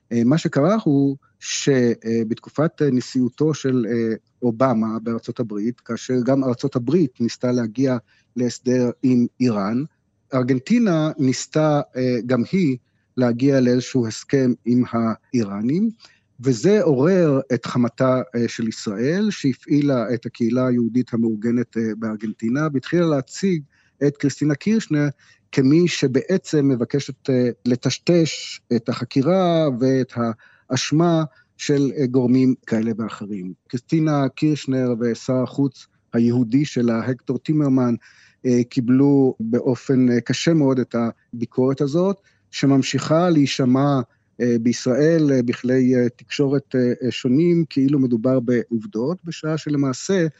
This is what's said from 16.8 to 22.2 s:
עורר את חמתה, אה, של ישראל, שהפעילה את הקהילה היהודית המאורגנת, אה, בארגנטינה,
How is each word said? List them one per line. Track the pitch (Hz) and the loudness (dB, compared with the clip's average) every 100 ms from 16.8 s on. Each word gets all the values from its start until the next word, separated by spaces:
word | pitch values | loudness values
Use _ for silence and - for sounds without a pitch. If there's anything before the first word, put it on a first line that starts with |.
עורר | 170 131 147 190 165 135 - | 2 2 2 4 4 2 0
את | 120 - | -4 -2
חמתה, | - 120 - 131 127 - 120 | -2 -2 0 0 0 -2 -4
אה, | 117 | -4
של | - 113 | -2 -6
ישראל, | - - 101 123 180 214 | -6 -8 -4 -2 0 -2
שהפעילה | 185 143 120 - 147 147 131 107 | -2 -4 -4 0 0 2 0 -2
את | 117 117 | -4 -6
הקהילה | - 117 120 127 | -4 -2 0 0
היהודית | 123 117 117 123 | 0 0 -2 -2
המאורגנת, | 117 117 110 113 120 117 113 | -2 -2 -2 -2 -2 -2 -4
אה, | 113 107 | -4 -4
בארגנטינה, | 113 107 | -6 -6